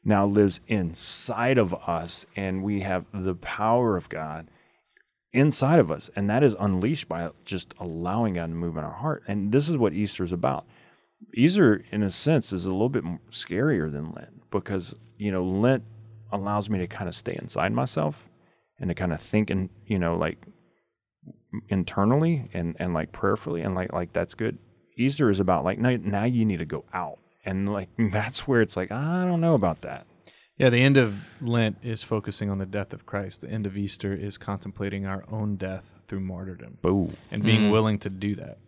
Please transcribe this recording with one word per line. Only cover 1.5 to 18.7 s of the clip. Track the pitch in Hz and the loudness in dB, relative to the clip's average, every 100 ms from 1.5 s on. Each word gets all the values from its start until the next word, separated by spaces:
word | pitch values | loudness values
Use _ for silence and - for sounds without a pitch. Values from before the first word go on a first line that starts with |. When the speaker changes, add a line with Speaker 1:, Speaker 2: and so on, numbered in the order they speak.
| 127 | 4
Speaker 1:
of | 95 | 2
us, | 85 - 82 82 - - - | 0 -4 -4 -4 -8 -8 -8
and | 95 95 | -4 -4
we | 101 101 | -2 -2
have | 95 92 - | -2 -4 -4
the | 101 92 90 | -6 -4 -4
power | - - 110 120 120 92 | -8 -2 2 2 2 0
of | - | -2
God | 82 78 80 80 _ _ _ _ _ _ _ _ | -8 -8 -10 -14 _ _ _ _ _ _ _ _
inside | 123 147 - 139 165 | 2 4 4 4 6
of | 87 | 4
us, | 76 - - | 0 -6 -2
and | 101 | 0
that | 113 | 4
is | 143 101 | 4 4
unleashed | 101 92 107 151 - | 0 2 0 -2 -4
by | 82 85 - | -6 -6 -10
just | - 95 - - | -8 -8 -8 -10
allowing | 90 82 87 104 113 87 | -8 -6 -2 0 0 0
God | 82 | -4
to | 82 | -4
move | 85 80 | -4 -4
in | 76 | -8
our | |
heart. | 76 147 - - | -6 -4 -4 -4
And | 101 101 | -4 2
this | 123 147 | 2 2
is | 156 | 2
what | 107 | 2
Easter | 82 104 - | 2 -4 -2
is | 90 | -4
about. | 87 67 67 - _ _ _ _ _ - | 0 -2 -2 -8 _ _ _ _ _ -10
Easter, | - 147 202 139 104 - | 4 4 8 6 6 0
in | 104 | 0
a | 101 | 0
sense, | - 143 156 - | 2 2 2 2
is | 92 92 | -4 -2
a | |
little | 95 120 | 0 2
bit | 127 | 0
m-, | 82 85 - | -4 -10 -8
scarier | - - 90 147 107 78 | -8 -4 0 0 0 -2
than | 71 78 | -6 -8
Lent | - - - _ | -12 -16 -20 _
because, | 101 - 98 85 - - _ | -6 -4 -6 -6 -14 -20 _
you | 104 | -2
know, | 95 | -2
Lent | 92 95 120 131 - - - - - | 0 2 4 2 -2 -20 -20 -20 -8
allows | 101 98 104 98 | -6 -2 -2 -2
me | 98 | -4
to | 87 | -4
kinda | - 92 | -6 -6
stay | - - - | -4 -6 -8
inside | - - - | -6 -2 0
myself | 113 127 156 151 147 - _ _ _ _ | 0 -2 -2 -2 -6 -18 _ _ _ _